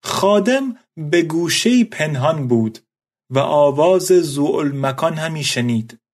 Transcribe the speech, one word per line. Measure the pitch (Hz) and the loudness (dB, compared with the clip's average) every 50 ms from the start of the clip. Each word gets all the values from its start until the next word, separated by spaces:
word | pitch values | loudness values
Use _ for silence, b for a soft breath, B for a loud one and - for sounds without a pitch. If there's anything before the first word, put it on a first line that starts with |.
| _ | _
خادم | - - - - 196 208 208 196 226 254 269 269 262 226 - _ _ _ | -6 -4 0 2 2 2 2 2 2 0 0 -2 -4 -8 -10 _ _ _
به | 165 160 147 156 175 | -10 -6 0 0 0
گوشه‌ای | 170 160 156 165 170 160 - - - 226 247 247 233 | 0 0 -2 -2 -2 -2 -2 0 0 2 2 2 2
پنهان | - - - 151 156 151 131 131 151 160 156 139 | 0 -2 -6 -4 -4 -2 0 0 0 0 0 0
بود | 123 120 117 110 110 110 - _ _ _ _ _ _ _ _ _ _ | 0 0 2 0 -2 -4 -10 _ _ _ _ _ _ _ _ _ _
و | 127 131 | -2 -2
آواز | 143 - 156 147 147 143 135 143 151 180 185 185 - | 0 2 2 4 4 4 4 2 4 4 4 2 2
ذوالمکان | - 185 180 165 156 135 143 143 147 - - 156 143 139 139 135 135 127 131 160 165 165 | 4 2 2 2 0 -2 -2 0 0 0 0 -2 -2 -4 -2 -4 -4 -2 -2 -2 -2 -2
همی | 156 156 160 160 156 143 | -4 -6 -6 -6 -6 -6
شنید. | - - 131 120 120 120 113 110 117 - _ _ _ | -4 -2 -2 -2 0 0 -2 -4 -6 -14 _ _ _